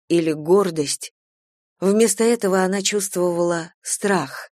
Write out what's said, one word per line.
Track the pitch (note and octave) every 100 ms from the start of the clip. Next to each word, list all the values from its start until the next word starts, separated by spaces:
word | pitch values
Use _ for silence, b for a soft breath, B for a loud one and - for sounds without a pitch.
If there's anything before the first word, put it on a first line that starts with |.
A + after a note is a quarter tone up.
| _
или | E3+ D#3+
гордость. | D3+ D3+ G3 F#3+ D#3+ C#3+ - - - _ _ _ _ _ _
Вместо | F#3 G#3 A3 -
этого | A3+ A#3 G3+ F#3+
она | F#3 G3
чувствовала | G3 G#3 G3 F3+ F3+ E3+ F3 E3+ D#3+ _
страх. | - - G#3 F#3+ C#3 - -